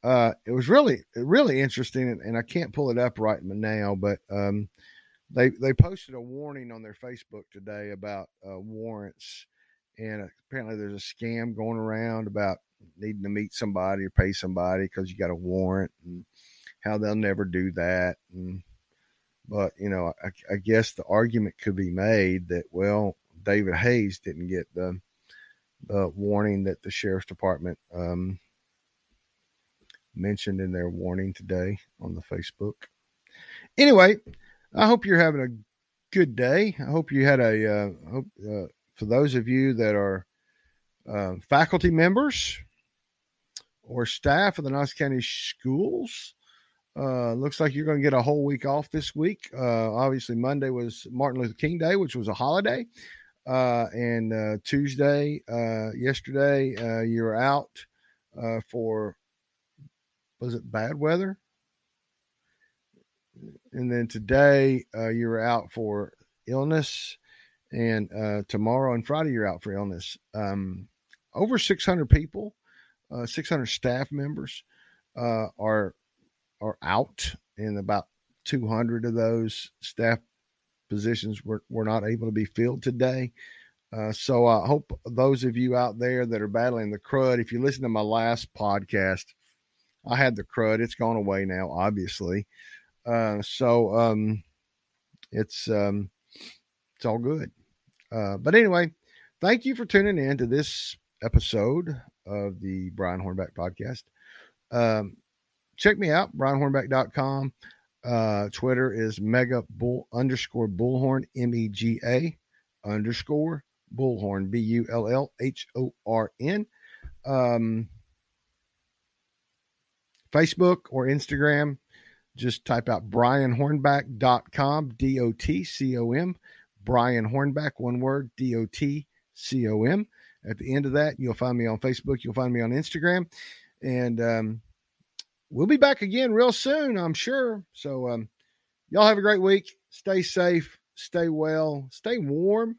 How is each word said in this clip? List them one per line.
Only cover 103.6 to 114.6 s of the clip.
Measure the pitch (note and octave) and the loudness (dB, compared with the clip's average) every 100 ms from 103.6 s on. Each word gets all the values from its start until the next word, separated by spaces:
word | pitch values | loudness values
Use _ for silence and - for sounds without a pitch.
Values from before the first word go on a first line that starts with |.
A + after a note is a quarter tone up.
| F2 F#2 - B2+ - _ _ - - _ _ | -8 -6 -10 -10 -14 _ _ -20 -20 _ _
Um, | B2 A#2 A2 G2+ - _ _ _ _ _ - | 0 2 0 -2 -12 _ _ _ _ _ 2
check | G3+ G#3 | 2 4
me | F#3+ | 2
out, | D#3 G3 | 2 0
brian | D3 C3+ C#3 | -2 0 2
hornback | C#3 C#3 C3+ | 2 0 0
dot | C3 A#2+ | 0 0
com. | - C3+ C3+ C3+ - - - _ _ | -2 -2 -2 -4 -8 -20 -20 _ _
Uh, | B2 A#2+ A2 G#2 G#2 | -2 0 2 0 -4
Twitter | - C3 B2+ C3 | -4 0 2 0
is | A2 A2 G2+ | 0 -4 -2
mega | G#2 A#2+ B2 B2 A2+ | 0 2 2 0 -4
bull | G2 A#2+ B2 - | -4 -2 -2 -4
underscore | A#2 C3 B2+ - - A2 | -2 0 -2 -4 -2 -2
bullhorn, | F#2 A#2+ B2+ C3 C3+ - - | 0 0 2 2 0 -2 -4
M | B2 A#2+ | -2 0
E | A2 | -2
G | G2 A2+ A2+ A#2+ | -2 -2 0 0
A | B2 E3 D#3+ _ _ _ _ G#2 | 0 0 -8 _ _ _ _ -6
underscore | G#2 G#2+ A#2 - D3 D#3 D#3 - _ _ A#2 | -4 -2 -6 -2 -2 -2 -4 -12 _ _ -2
bullhorn, | C3 A2+ G2+ G2 F#2+ | -2 0 -2 -2 -2
B | A#2 | -2